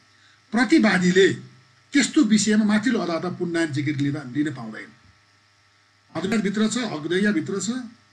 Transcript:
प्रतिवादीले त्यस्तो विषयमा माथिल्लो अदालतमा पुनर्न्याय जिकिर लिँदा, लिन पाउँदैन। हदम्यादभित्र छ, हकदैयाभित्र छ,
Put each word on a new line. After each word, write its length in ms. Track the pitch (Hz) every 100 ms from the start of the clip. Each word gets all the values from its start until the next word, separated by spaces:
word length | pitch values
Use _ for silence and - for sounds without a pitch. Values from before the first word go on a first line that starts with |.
| _ _ _ _ _
प्रतिवादीले 800 | 214 254 320 214 180 180 180 180 - - - _ _ _
त्यस्तो 320 | 285 220 320
विषयमा 400 | 214 214 214 214
माथिल्लो 340 | 208 208 254 214
अदालतमा 320 | 170 165 175
पुनर्न्याय 360 | 180 175 165 160
जिकिर 300 | 139 147 139
लिँदा, 260 | 143 147
लिन 320 | 127 139 151
पाउँदैन। 380 | 127 110 107 101 - _ _ _ _ _ _ _ _ _ _ _ 160
हदम्यादभित्र 520 | 190 226 190 208 214
छ, 80 | 240
हकदैयाभित्र 840 | 240 151 160 185 208 160 143 190
छ, 100 | 202 254 240 - _